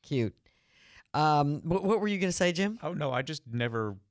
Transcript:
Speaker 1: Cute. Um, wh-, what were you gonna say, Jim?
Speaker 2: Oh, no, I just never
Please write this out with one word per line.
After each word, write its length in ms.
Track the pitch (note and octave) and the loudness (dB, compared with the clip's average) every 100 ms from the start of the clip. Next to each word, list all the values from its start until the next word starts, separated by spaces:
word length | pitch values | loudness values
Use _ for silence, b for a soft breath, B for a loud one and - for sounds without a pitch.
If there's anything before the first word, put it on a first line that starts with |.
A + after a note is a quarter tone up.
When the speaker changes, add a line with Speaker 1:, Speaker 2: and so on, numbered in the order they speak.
Speaker 1:
Cute. 320 | - C#3 A2 - _ b b b b b b - | -2 -2 -2 -4 _ b b b b b b 0
Um, 460 | D#3 D3+ C#3+ D3 | 2 4 2 0
wh-, 220 | E3 F#3 | -2 0
what 160 | F#3+ A3 | 2 2
were 80 | G#3 | 0
you 120 | G3+ | 0
gonna 120 | F#3+ | 0
say, 200 | F3 F3+ | 2 2
Jim? 260 | E3+ G3 A3+ | 2 -2 -2
Speaker 2:
Oh, 100 | D#3 | -6
no, 180 | E3+ D3 | -4 -2
I 120 | B2 | -2
just 180 | C3+ D3+ - | -4 -8 -6
never 440 | A#2+ A#2+ A#2 G#2+ G2 _ | -2 -2 0 -4 -6 _